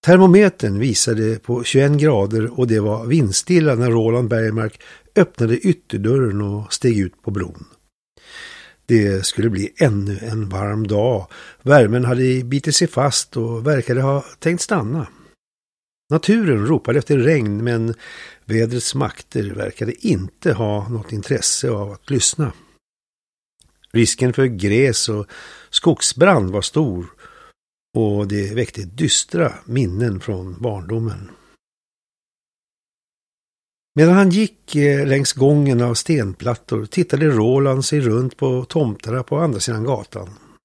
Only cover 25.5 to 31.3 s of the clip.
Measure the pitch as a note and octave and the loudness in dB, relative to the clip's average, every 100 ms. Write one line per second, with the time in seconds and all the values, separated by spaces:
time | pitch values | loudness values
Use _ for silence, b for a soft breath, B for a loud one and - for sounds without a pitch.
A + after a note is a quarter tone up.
25.5 | B B - - - - - F3+ E3+ F#2 | B B 0 0 0 -2 2 4 4 2
26.5 | G2+ - D3+ D3+ F2+ E2+ _ B B B | -2 -2 -2 -2 -4 -10 _ B B B
27.5 | _ _ _ _ - A2 G2+ G2+ G#2 G2 | _ _ _ _ -2 0 0 -2 -4 -4
28.5 | A2 A#2 - F#2+ A2 D#3+ - - F3 D3+ | -4 -6 -6 -14 -4 -2 -2 -2 -2 -2
29.5 | - - B2 A2+ F#2 A#2+ F#2+ - F#2+ F#2 | -4 -6 -2 -2 -2 -2 -4 -6 -8 -8
30.5 | F2 A#2 G2+ F2 A2+ A2+ F#2 G2 | -8 -6 -6 -6 -6 -4 -8 -16